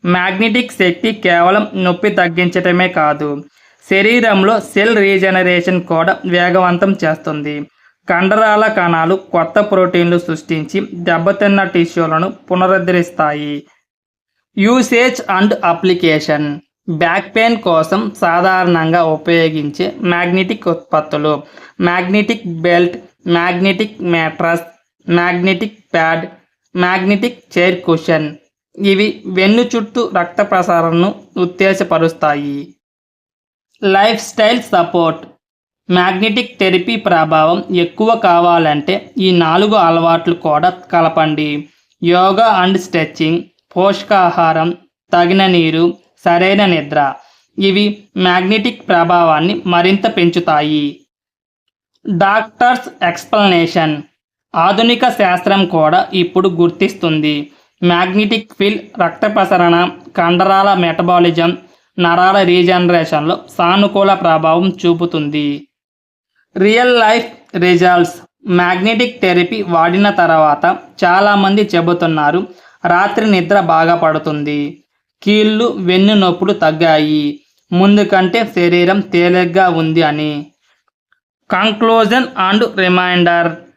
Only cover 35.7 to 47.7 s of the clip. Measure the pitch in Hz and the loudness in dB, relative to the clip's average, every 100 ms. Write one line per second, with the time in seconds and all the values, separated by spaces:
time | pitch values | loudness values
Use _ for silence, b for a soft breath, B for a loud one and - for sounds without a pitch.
35.7 | _ _ 180 180 190 220 214 240 - 190 | _ _ 0 0 0 -2 -2 -6 -2 0
36.7 | 180 180 226 - 175 160 160 156 175 - | 0 -2 -4 0 0 2 2 2 0 -2
37.7 | 180 170 - 214 226 208 170 175 170 160 | -2 -2 -2 0 2 2 2 4 2 2
38.7 | 147 143 196 - - 185 180 160 170 208 | -2 -2 -6 -6 -2 0 2 2 2 2
39.7 | 214 170 170 165 165 165 170 165 151 175 | 2 2 2 2 0 -2 -4 -2 0 0
40.7 | 180 - 170 165 160 156 151 151 147 151 | -4 -4 0 0 0 -2 -2 -4 -6 -10
41.7 | b b _ 170 175 190 196 226 196 180 | b b _ 0 2 2 2 2 2 2
42.7 | 190 - 175 156 - 156 170 - _ _ | 0 -2 -4 -4 -4 -2 -2 -6 _ _
43.7 | - 190 196 - 202 180 170 165 160 165 | -2 0 -2 0 2 2 2 0 0 -2
44.7 | 175 _ _ _ 175 175 190 190 175 160 | -4 _ _ _ 0 2 2 2 2 2
45.7 | 160 170 190 _ _ - 170 185 196 202 | 2 0 -2 _ _ 0 2 2 2 2
46.7 | 165 143 151 139 135 b b b - 196 | 0 0 -2 -2 -4 b b b -2 0